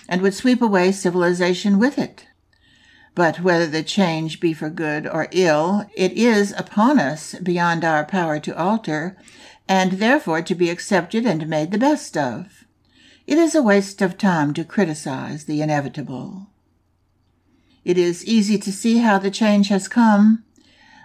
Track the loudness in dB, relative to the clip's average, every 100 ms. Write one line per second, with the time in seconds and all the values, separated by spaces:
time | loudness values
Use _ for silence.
0 | -6 -2 0 0 0 2 2 2 2 0
1 | -2 0 2 2 0 0 2 2 2 0
2 | -6 -10 -20 _ _ _ _ _ _ _
3 | _ 0 0 0 0 2 0 -4 -4 0
4 | 0 -2 -6 -4 -4 -2 -6 -6 -6 -6
5 | -6 -6 -4 0 2 2 2 -2 -4 -2
6 | -2 2 2 4 0 -4 -6 0 2 2
7 | 0 -4 -12 -8 -4 0 0 0 0 -2
8 | -2 -4 -2 -4 -6 -4 -2 -2 -4 -6
9 | -6 -10 -20 -20 -20 -12 -2 0 0 0
10 | 2 2 0 -4 -2 -2 -2 -2 -2 -2
11 | 0 -2 0 -2 -2 -2 -2 0 2 0
12 | -4 -4 -4 -6 -12 _ _ _ _ _
13 | _ _ -2 2 2 2 4 2 0 -2
14 | -4 0 0 0 0 -4 -4 -2 -2 -2
15 | -8 -8 -8 -10 -6 -4 -2 -2 -4 -8
16 | -10 -10 -12 -16 -20 _ _ _ _ _
17 | _ _ _ _ _ _ _ _ -2 0
18 | 0 -2 0 2 2 0 -2 -4 0 2
19 | 4 2 0 0 2 4 4 0 0 2
20 | 4 6 6 4 _ _ _ _ _ -20